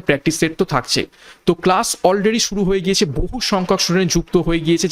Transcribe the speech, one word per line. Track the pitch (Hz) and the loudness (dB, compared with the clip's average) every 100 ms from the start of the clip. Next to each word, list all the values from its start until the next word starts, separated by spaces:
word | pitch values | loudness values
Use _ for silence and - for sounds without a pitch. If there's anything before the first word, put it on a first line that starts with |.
| - | 0
প্র্যাকটিস | 139 170 151 | 0 0 -2
সেট | 160 160 | -2 -2
তো | 190 | -2
থাকছে। | 135 - - - _ - - - | -2 -2 -4 -4 _ -20 -6 -2
তো | 170 | 0
ক্লাস | 185 190 233 - 175 | 2 2 0 0 2
already | 202 202 226 - | 2 2 0 -2
শুরু | 196 190 | -2 0
হয়ে | 196 | 0
গিয়েছে, | 180 196 175 127 | 0 0 0 -2
বহু | 175 247 - | -4 -4 -2
সংখ্যক | 196 180 190 | -2 0 0
স্টুডেন্ট | - 175 185 170 | 0 0 0 0
যুক্ত | - 180 165 | 0 0 0
হয়ে | 165 151 | -2 0
গিয়েছে। | 170 180 | 0 2